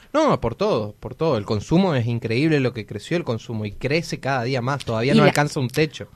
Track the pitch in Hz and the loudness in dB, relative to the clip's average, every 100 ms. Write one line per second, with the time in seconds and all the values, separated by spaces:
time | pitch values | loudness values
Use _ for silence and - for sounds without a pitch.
0 | - 294 294 156 117 113 202 143 104 - | -4 0 2 2 0 -2 0 0 -2 -8
1 | 113 - 160 117 104 107 - 165 196 135 | -12 -4 0 0 0 -2 2 2 4 2
2 | 117 117 113 117 165 151 123 113 101 104 | 0 -2 -2 0 2 2 0 -4 -8 -10
3 | - 165 - 113 - 113 107 - 131 160 | -4 -4 -2 -6 -6 -8 -8 -6 -2 -2
4 | 165 143 131 135 117 135 120 139 - 110 | -2 -6 -4 -2 -2 -2 -2 -4 -2 -2
5 | 127 - 147 - 147 156 120 - 156 - | 4 6 6 6 0 0 -2 0 -2 -2
6 | - | -16